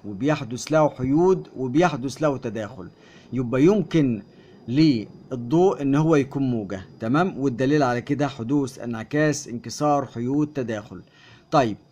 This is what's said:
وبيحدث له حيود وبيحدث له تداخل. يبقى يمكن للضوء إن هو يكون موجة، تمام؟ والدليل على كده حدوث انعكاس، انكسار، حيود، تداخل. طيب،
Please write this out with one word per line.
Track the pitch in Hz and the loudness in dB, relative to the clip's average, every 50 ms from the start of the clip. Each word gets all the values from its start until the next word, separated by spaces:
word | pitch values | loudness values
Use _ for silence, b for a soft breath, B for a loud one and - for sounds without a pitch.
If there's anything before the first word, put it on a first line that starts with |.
| - | -14
وبيحدث | 101 104 95 120 147 151 147 139 110 123 120 - - 151 | -12 -8 -4 -2 -2 -2 -2 -4 -8 -10 -8 -4 0 2
له | 156 156 143 | 2 2 2
حيود | - - 127 131 139 156 175 185 190 160 - - - | 0 -2 -2 0 2 4 4 4 4 2 0 -6 -10
وبيحدث | 120 127 127 123 151 180 175 151 131 120 135 123 - 151 | -8 -6 -2 2 4 4 2 2 -2 -6 -8 -6 -2 -2
له | 151 139 | -2 -2
تداخل. | 120 - 120 104 113 107 101 131 92 90 90 - B B B B B B B B | -2 -4 -6 -6 -6 -8 -10 -10 -14 -16 -16 -18 B B B B B B B B
يبقى | 127 131 117 117 127 139 | -4 -4 -2 2 4 4
يمكن | 170 208 214 - - - 160 147 131 117 101 - B B B B B B B B B | 6 4 4 2 0 2 2 2 2 0 -2 -6 B B B B B B B B B
للضوء | 117 143 160 160 135 113 101 - - - - - 139 123 120 120 135 165 180 196 - - 143 | 2 4 4 4 4 2 -2 -8 -14 -20 -16 -10 -10 -8 -4 0 2 4 4 4 2 2 0
إن | 139 139 | 2 2
هو | 143 156 160 165 | 4 4 4 4
يكون | 147 135 135 - 143 139 131 | 4 2 2 -2 -2 0 0
موجة، | 123 113 104 90 101 95 95 - - - | 0 -2 -2 -4 -8 -10 -10 -12 -12 -6
تمام؟ | 113 110 127 151 180 196 - 107 | -4 0 0 2 0 0 -2 -2
والدليل | 135 139 123 110 131 131 147 151 143 | -2 -2 -2 0 0 2 2 2 2
على | 123 123 120 | 2 0 -2
كده | 117 - 143 127 147 139 | -2 -4 -2 -2 -2 -4
حدوث | - - 113 113 143 147 139 131 - - | -4 -6 -4 -2 0 0 0 -2 -6 -10
انعكاس، | - 120 117 110 110 - - 151 151 151 143 139 - - | -10 -8 -8 -8 -8 -4 -2 0 2 2 0 -2 -6 -10
انكسار، | 113 117 - 120 110 - 151 147 147 143 135 | -10 -12 -10 -10 -6 -2 0 0 0 0 -2
حيود، | - - 120 120 123 139 147 151 147 151 | -4 -6 -6 -4 -2 0 0 -2 -2 -2
تداخل. | 143 123 110 113 104 101 - 95 90 - _ b b b b b b b b | -6 -6 -4 -6 -8 -8 -12 -16 -18 -18 _ b b b b b b b b
طيب، | - 156 131 113 101 - _ _ | 2 2 2 2 0 -6 _ _